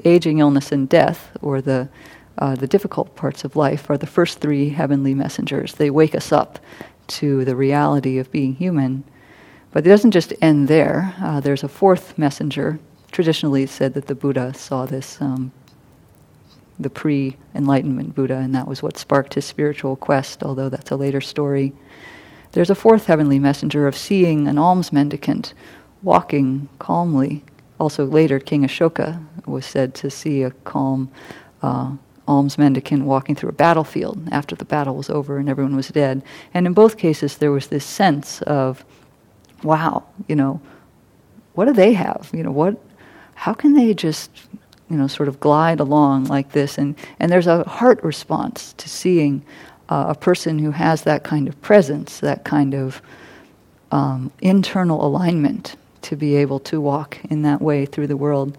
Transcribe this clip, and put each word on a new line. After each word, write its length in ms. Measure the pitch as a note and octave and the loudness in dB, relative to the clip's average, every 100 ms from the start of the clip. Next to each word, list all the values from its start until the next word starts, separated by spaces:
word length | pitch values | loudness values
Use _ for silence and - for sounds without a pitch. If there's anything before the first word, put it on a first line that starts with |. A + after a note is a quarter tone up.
| E3+ | 4
aging, 320 | F3 E3 D#3 | 4 4 4
illness, 340 | D3 C#3 - | 4 2 0
and 160 | C#3+ C3+ | -2 2
death, 480 | E3+ C#3 E3+ - - | 4 4 -2 -12 -10
or 200 | D3 C3+ | -6 -4
the, 280 | C#3 C3 C3 - - - - - | -2 -2 -4 -12 -20 -20 -14 -6
uh, 160 | C#3 | -4
the 140 | B2+ C3+ | -2 0
difficult 480 | G3 - - - - | 0 0 -6 -6 -4
parts 280 | C#3 - | -6 -6
of 120 | C3+ D#3 | -6 0
life, 340 | C#3 D3 - | 0 0 -4
are 80 | C#3+ | -4
the 80 | D#3 | -2
first 340 | - E3+ - | 0 0 0
three 300 | D3+ C#3 C#3+ | -2 0 0
heavenly 460 | D3 C#3+ C#3 C3+ C#3 | -2 0 0 0 -2
messengers. 580 | - - - C#3+ - | -4 -6 -6 -4 -6
They 160 | - D3 | -2 2
wake 240 | C#3+ D#3 | 4 2
us 180 | - - | 2 0
up 280 | D3 - - - - - _ - | 0 -2 -8 -20 -20 -20 _ -16
to 360 | - D3 C3+ | -6 -2 0
the 120 | C3 B2+ | 0 0
reality 640 | C3+ C#3+ D3 C#3+ C3+ C3 | 0 2 2 0 0 -4
of 120 | C3 | -4
being 220 | D#3 C3+ | -4 -4
human. 500 | C3+ F3+ D#3 C3 C3 - _ - - - - _ | -2 -2 0 -2 -4 -10 _ -20 -20 -20 -20 _
But 120 | - | 2
it 60 | E3 | 6
doesn't 220 | G#3 A3 | 8 8
just 200 | F3+ - - | 4 0 0
end 240 | D#3+ D3 C#3 | 4 4 4
there. 480 | D#3 - - F#3 F#3 | 4 4 0 -4 -4
Uh, 200 | D#3+ C#3+ | -4 -2
there's 240 | C#3 C#3 | -2 -2
a 40 | C#3 | -4
fourth 480 | - G3 F3+ - - | 2 4 4 -2 -2
messenger. 600 | D3 - D3 C#3+ D#3 D#3 - _ - | -2 -2 -6 -4 -4 -6 -12 _ -10
Traditionally, 520 | - D#3+ D#3 D3+ C3+ | -2 0 0 0 0
it's 80 | C3+ | -2
said 240 | - C3+ C#3 | -2 -4 -4
that 100 | - | -8
the 80 | |
Buddha 400 | C#3 C#3+ C3+ B2+ | -4 -2 -2 -4
saw 320 | C#3 - C3 C3 | -8 -8 -6 -4
this, 340 | C3+ - - | -8 -10 -8
um, 320 | C#3 C3 B2+ - _ _ _ _ _ _ _ _ _ _ _ - | -6 -6 -8 -12 _ _ _ _ _ _ _ _ _ _ _ -10
the 120 | C#3+ | -10
pre-enlightenment 1200 | - D#3 C#3 C3+ - - - C#3 C3+ C#3+ B2+ - | -4 -2 -2 -4 -8 -12 -4 2 2 0 -4 -6
Buddha, 240 | - C3+ C3 | -4 -4 -2
and 160 | C3 | -2
that 140 | C3 B2+ | -4 -4
was 160 | C3 | -8
what 120 | D3 - | -8 -8
sparked 380 | - C#3 C3+ | 0 0 0
his 120 | D3 - | -6 -6
spiritual 500 | - D3 C#3+ C3+ C3 | -2 -4 -2 -6 -6
quest, 480 | - C3+ C3+ - | -2 -2 -2 -8
although 260 | C#3 C3+ C3+ | -6 -4 -6
that's 220 | C3+ - | -6 -6
a 40 | C#3 | -4
later 240 | C#3 C#3 | -2 -4
story. 540 | - - C#3+ C#3 C#3 - - - - - - - - | -4 -4 -2 0 -2 -6 -20 -20 -20 -20 -20 -20 -6
There's 180 | - F3 | 0 2
a 60 | G3 | 4
fourth 320 | A3+ A3 - | 6 4 4
heavenly 320 | D#3 D3 C#3 | 2 4 2
messenger 480 | C#3 C#3+ D3+ D3 C#3+ | 2 0 -2 0 0
of 100 | C3+ | -2
seeing 500 | - G3 E3+ D3+ C#3+ | -2 2 2 2 0
an 120 | D3 | 2
alms 340 | F3 F#3 E3 | 2 2 2
mendicant 640 | C#3+ C#3+ C#3+ - - - - - - _ _ | 0 0 -2 -4 -4 -6 -16 -20 -20 _ _
walking 640 | F#3 F3+ - C#3+ C3 C3+ C#3 - | 2 2 2 0 0 -2 -8 -12
calmly. 640 | - E3+ F3 C#3 C3+ D3 - _ - - | -4 -2 0 0 -2 -4 -14 _ -14 -4
Also 260 | D#3 - C3+ | -4 -2 0
later, 340 | D3+ D#3 C#3 | 2 2 0
King 240 | - D3 | 0 0
Ashoka 580 | C3 - E3 - - E3 D#3 E3 - | 0 2 0 0 -6 -8 -14 -16 -10
was 200 | C3+ - | -10 -6
said 280 | C#3 B2+ - | -4 -4 -4
to 140 | C#3 | -10
see 340 | - D#3 C#3 | -8 -4 -2
a 80 | C3 | -2
calm, 600 | - - C#3 C3+ C3+ C3 - - - - - | -6 -8 -4 -2 -2 -6 -12 -20 -20 -20 -8
uh, 300 | C3+ B2+ C3 C#3 _ _ - | -4 -4 -6 -10 _ _ 0
alms 300 | C#3 C#3 D3 | 2 2 2
mendicant 460 | D3 C3+ - C#3+ | 2 2 0 -2
walking 320 | C3+ C3+ C#3+ C#3+ | 0 -2 -2 -6
through 140 | B2+ | -4
a 40 | |
battlefield 720 | - E3 D#3+ D3+ - - - E3 | 2 4 4 0 -6 -6 -8 -6
after 240 | C#3+ - - | -6 -6 -10
the 100 | - | -6
battle 300 | D3+ C#3 C#3 | -4 -4 -6
was 140 | C#3 | -6
over 280 | D3+ C#3 C#3 | -6 -6 -6
and 120 | C#3 | -4
everyone 260 | C3+ C#3 C3+ | -2 -2 -2
was 140 | - | -4
dead. 340 | D3+ C3+ C3 - - - | 0 0 -2 -8 -20 -6
And 120 | F3 F3+ | -2 2
in 80 | |
both 240 | F3+ A3 A3 | 6 4 4
cases, 400 | E3 D3+ D3 - | 0 0 -4 -2
there 140 | D3+ | 0
was 160 | C#3 - | 0 -2
this 180 | D3 - | -6 -6
sense 560 | - F#3+ C#3+ - - | 0 0 0 -6 -10
of, 420 | - C#3+ C3 C3 - _ _ _ _ _ _ _ | -4 -2 -2 -4 -14 _ _ _ _ _ _ _
"Wow, 420 | D#3 D#3 E3 - - - - | 0 0 0 -4 -8 -14 -4
you 80 | D3+ | -2
know, 260 | C3+ D#3 - - _ _ _ _ _ _ _ | -2 -4 -12 -20 _ _ _ _ _ _ _
what 120 | F3+ A#3+ | 0 2
do 80 | |
they 200 | A3+ G3+ | 6 6
have? 360 | G3 - - - | 6 0 -6 -8
You 100 | E3 | -8
know, 80 | E3 | -4
what, 260 | C#3+ F3+ G#3 - _ - - - - | 0 0 -2 -10 _ -20 -20 -20 -8
how 180 | A3 | -6
can 200 | A3+ D4+ | 0 4
they 200 | C#4+ A3+ | 6 4
just, 380 | F3+ D#3+ D3+ - - - - _ _ - | 2 -2 -4 -10 -20 -20 -20 _ _ -6
you 80 | D#3 | -2
know, 100 | C3+ | -2
sort 200 | - C#3+ | -2 -4
of 120 | C#3 | 0
glide 400 | D3+ D3+ E3 E3 | 2 4 4 0
along 460 | C#3 D3+ C#3+ C3+ C3+ | 2 4 4 2 0
like 280 | C#3 C#3 | -2 -2
this?" 240 | D3 C#3 - | -2 -2 -2
And, 180 | C#3+ D#3 - - | -6 -6 -12 -4
and 120 | E3+ | 2
there's 160 | F3+ E3+ | 4 4
a 160 | E3+ - | 2 0
heart 360 | - B3 - | 2 4 4
response 680 | D#3+ - - - - - - - | 2 -6 -6 -4 -4 -10 -16 -18
to 100 | - | -16
seeing, 560 | - F#3 F3 D3 C#3 - - - - - | -4 2 2 2 0 -6 -20 -20 -16 -6
uh, 160 | D3 - | -4 -2
a 60 | D3+ | -2
person 420 | F3+ F3 D#3+ D#3 | 0 0 0 -2
who 120 | D3+ | -2
has 320 | D3 E3 D#3 | 0 0 0
that 200 | D#3 D3 | 0 -2
kind 240 | - D3+ C#3 | -2 -2 -2
of 140 | - | -4
presence, 600 | - G#3 C#3 C#3+ - - | 4 6 6 -2 -8 -6
that 240 | D3 - - | -4 -4 -2
kind 280 | D3 C#3 | 0 0
of, 280 | C#3 C3 - - - - - - _ _ _ - | -2 -6 -10 -18 -20 -20 -20 -20 _ _ _ -2
um, 400 | C#3+ C#3 C3 C3 - | 0 0 -2 -6 -2
internal 640 | F#3 G3 F#3 F#3+ F3+ D#3 D3 | 2 2 2 0 0 0 0
alignment 720 | C#3+ F3 E3+ C#3+ - - - _ _ - | 0 0 2 0 -2 -10 -20 _ _ -10
to 100 | C#3+ | -4
be 200 | D3 C#3+ | 0 2
able 240 | C#3 C3+ | 2 -2
to 200 | - D#3+ | -4 -4
walk 380 | C#3+ C#3+ D3+ - - | -2 -2 -4 -12 -4
in 100 | D3+ | 0
that 200 | D3 C#3+ | 0 0
way 240 | D3+ D3 C#3 | 0 0 -2
through 200 | - D3 | -4 -4
the 120 | C#3 | -2
world. 380 | D3 C#3 C#3 | 0 0 -2